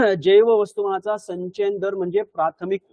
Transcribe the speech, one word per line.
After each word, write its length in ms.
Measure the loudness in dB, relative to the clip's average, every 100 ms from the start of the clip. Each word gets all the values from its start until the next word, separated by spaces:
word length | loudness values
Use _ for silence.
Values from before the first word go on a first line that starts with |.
| 2 2
जैव 340 | 4 6 6
वस्तुमानाचा 640 | 2 0 -4 -4 -4 -4 -6
संचयन 600 | -6 -10 -10 -4 -4 -2
दर 160 | -4 -4
म्हणजे 260 | -2 -4
प्राथमिक 580 | -4 -4 -4 -4 -6 -6 _